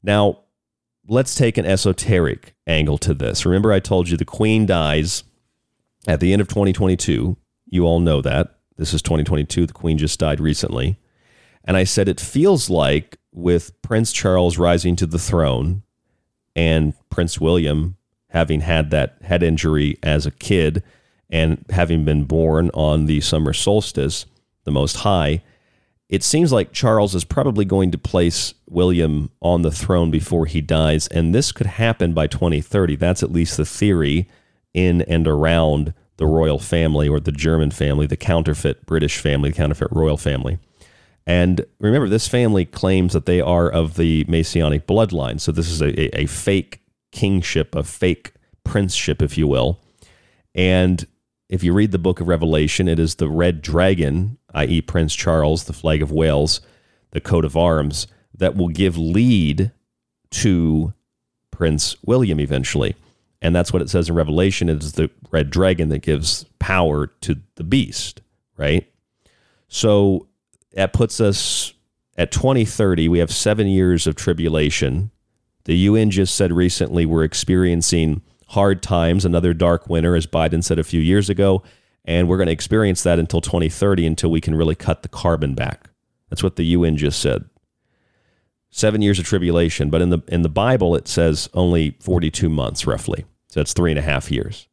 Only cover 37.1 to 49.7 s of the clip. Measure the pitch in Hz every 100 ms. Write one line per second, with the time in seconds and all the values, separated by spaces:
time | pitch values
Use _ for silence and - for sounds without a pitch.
37.1 | 73 76 73 78 80 76 - 73 71 76
38.1 | 82 - 85 80 76 73 - - 80 73
39.1 | - 78 71 71 80 76 73 - - 80
40.1 | 76 - 69 64 87 _ _ - _ _
41.1 | _ - 87 90 90 - _ 104 127 98
42.1 | 107 - 123 117 101 90 - 95 95 90
43.1 | 82 82 90 78 87 85 82 80 85 82
44.1 | 80 80 82 80 87 78 73 - 101 110
45.1 | 85 65 71 - 80 85 80 73 71 78
46.1 | - 73 - - 98 - - _ _ _
47.1 | - 101 95 87 82 76 - - - 90
48.1 | 82 - _ _ _ - 107 98 - -
49.1 | 73 71 - 73 65 64